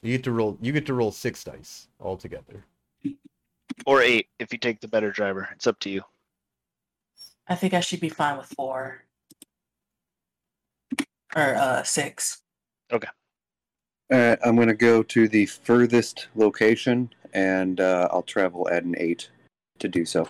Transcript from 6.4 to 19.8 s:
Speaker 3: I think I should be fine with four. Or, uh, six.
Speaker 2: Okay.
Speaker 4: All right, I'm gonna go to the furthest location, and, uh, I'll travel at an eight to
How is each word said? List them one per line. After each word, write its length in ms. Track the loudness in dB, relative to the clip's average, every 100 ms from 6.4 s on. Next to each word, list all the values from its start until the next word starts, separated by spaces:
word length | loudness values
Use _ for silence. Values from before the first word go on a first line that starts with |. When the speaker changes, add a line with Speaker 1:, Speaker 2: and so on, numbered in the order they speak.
| _ _ _ _ _ _ _ _ -20 _ -6
Speaker 3:
I 60 | -2
think 180 | 0
I 60 | 0
should 180 | -2 -6
be 80 | -6
fine 280 | -2 -4 -4
with 100 | -12
four. 560 | -10 -8 -8 -10 -16 _ _ _ _ _ _ _ _ _ _ _ _ _ _ _ _ _ _ _ -8 -8 _ _ 0
Or, 200 | 0 2
uh, 280 | 0 0
six. 580 | -2 -4 -4 -6 -8 -8 _ _ _ _ _
Speaker 2:
Okay. 160 | -6 -6 -18 _ _ _ _ _ _ _ _ _
Speaker 4:
All 60 | 4
right, 220 | 4 4
I'm 120 | 4 4
gonna 180 | 4
go 300 | 4 4 4
to 240 | 4 2 4
the 180 | 4 0
furthest 800 | -2 2 4 6 4 2 -6 -14 2
location, 800 | 2 4 2 4 2 -2 -2 _ -10
and, 460 | -2 0 0 0 0
uh, 260 | 2 2 2
I'll 120 | 0
travel 440 | -4 -2 -2 -2 -2
at 140 | -2
an 120 | -2 -4
eight 320 | -4 -4 -8 _ _ _ _
to 80 | _